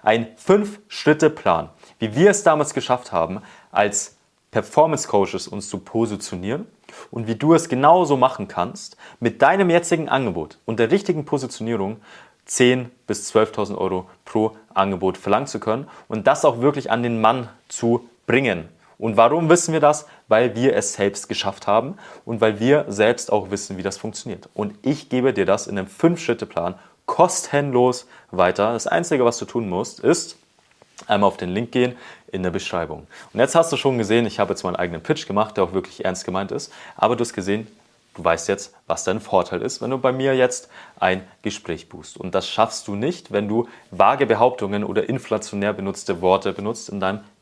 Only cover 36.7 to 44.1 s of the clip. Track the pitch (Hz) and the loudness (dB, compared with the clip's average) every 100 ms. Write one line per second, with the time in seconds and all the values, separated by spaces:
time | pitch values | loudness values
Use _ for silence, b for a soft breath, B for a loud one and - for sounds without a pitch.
36.7 | B B - 110 120 117 - 92 104 113 | B B -2 0 0 -4 -4 -4 -4 -6
37.7 | _ _ _ _ - 82 82 - 98 - | _ _ _ _ -4 -2 0 -2 -4 -6
38.7 | b - 85 - 107 - 95 85 90 120 | b -8 -6 -4 -6 0 0 0 -4 -6
39.7 | - 117 131 131 131 135 131 127 - - | -8 -6 -2 -2 0 0 2 0 -2 -14
40.7 | B B - 95 95 92 _ 104 - - | B B -2 -2 0 -6 _ -10 -8 -8
41.7 | 80 - 82 - - 92 95 - - 113 | -10 -12 -20 -18 -14 -6 -4 -2 0 -2
42.7 | - - 101 139 180 - 104 104 110 117 | -2 -8 -6 -4 -6 -6 -4 -2 -2 -4
43.7 | B B 95 101 | B B 4 4